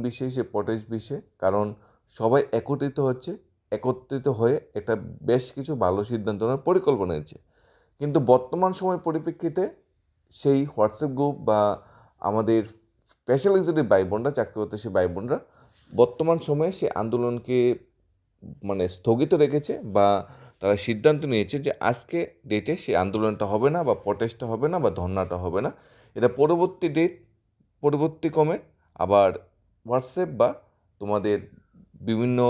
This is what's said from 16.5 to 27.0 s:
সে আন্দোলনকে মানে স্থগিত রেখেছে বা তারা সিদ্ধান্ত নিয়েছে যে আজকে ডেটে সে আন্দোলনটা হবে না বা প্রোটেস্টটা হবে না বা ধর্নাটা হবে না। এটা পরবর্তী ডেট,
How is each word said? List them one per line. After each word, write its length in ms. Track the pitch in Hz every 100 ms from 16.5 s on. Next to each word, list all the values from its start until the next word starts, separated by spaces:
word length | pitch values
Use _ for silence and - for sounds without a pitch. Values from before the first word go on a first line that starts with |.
| 147 170
সে 160 | 190 -
আন্দোলনকে 680 | - 110 120 120 120 123 127 123 113 _ _ _ _ _ _ - -
মানে 200 | 98 95 90 -
স্থগিত 340 | 117 117 147
রেখেছে 400 | 165 143 143 - - 151 101
বা 120 | 101 98 - - - -
তারা 160 | 98 104
সিদ্ধান্ত 440 | 120 107 151 151 147
নিয়েছে 320 | 113 101 143 139
যে 60 | - 110
আজকে 300 | 123 - 170 - _ -
ডেটে 260 | 107 107 180
সে 80 | - 87
আন্দোলনটা 420 | 95 107 107 104 101
হবে 240 | 107 135 170
না 40 |
বা 120 | 143 101 101
প্রোটেস্টটা 400 | 95 117 - 120
হবে 160 | 113 151
না 100 | 180
বা 100 | 117
ধর্নাটা 480 | 90 90 95 87 90
হবে 160 | 87 90 135
না। 60 | - _ _ _ 107
এটা 140 | 120 131
পরবর্তী 480 | 151 170 180 - 165
ডেট, 240 | 147